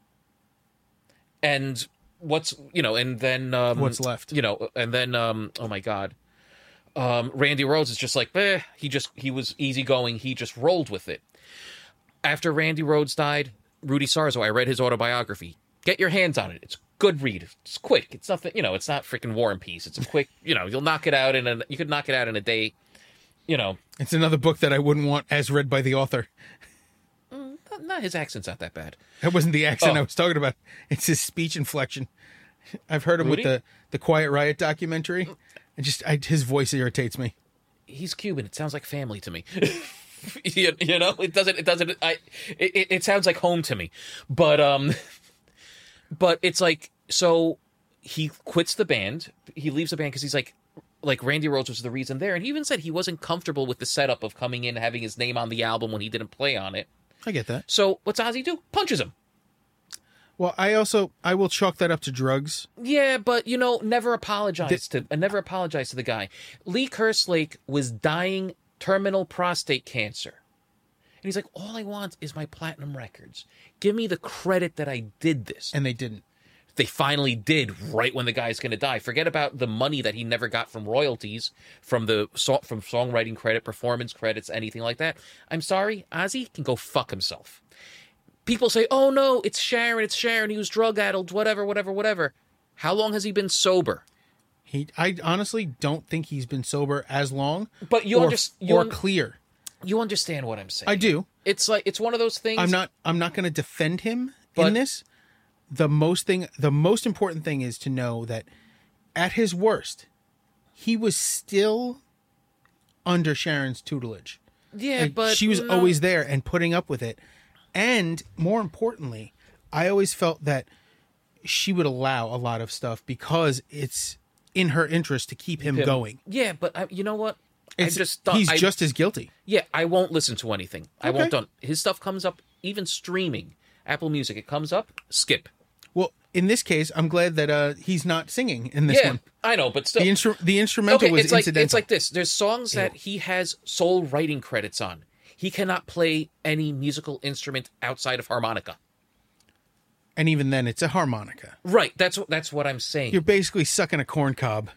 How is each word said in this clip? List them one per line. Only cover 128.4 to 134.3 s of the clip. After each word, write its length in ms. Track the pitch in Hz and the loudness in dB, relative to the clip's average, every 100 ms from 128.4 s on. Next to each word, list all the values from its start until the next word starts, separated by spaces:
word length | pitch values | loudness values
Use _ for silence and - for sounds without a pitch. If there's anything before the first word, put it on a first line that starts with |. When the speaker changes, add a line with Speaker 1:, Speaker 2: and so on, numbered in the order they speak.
| 170 | 4
Speaker 1:
I, 80 | 160 | 6
Speaker 2:
just 240 | 185 - | 4 4
as 120 | 156 | 0
guilty. 380 | 127 156 - 117 _ | 2 0 0 -10 _
Speaker 1:
yeah, 180 | - 196 - | 0 0 2
I 100 | 151 | 0
won't 280 | 170 180 185 | 2 2 2
listen 240 | 160 - 113 | 0 0 -2
to 160 | 113 | -4
anything. 360 | 98 90 80 80 _ | -6 -6 -12 -16 _
I 100 | 123 | -2
won't 120 | 131 | 2
Speaker 2:
Okay. 80 | 330 | 2
Speaker 1:
done. 160 | 143 - _ | 0 -4 _
His 200 | 127 156 | -6 -2
stuff 180 | 202 185 | -2 -4
comes 260 | 196 190 | -6 -4
up, 160 | 180 - _ _ | -4 -6 _ _
even 240 | 185 202 180 | -8 -6 -6
streaming, 680 | - - 185 180 104 80 - _ _ | -8 -4 -2 -2 -4 -10 -20 _ _
Apple 260 | - 143 160 | -6 -4 -2
Music, 260 | 151 127 | -2 -4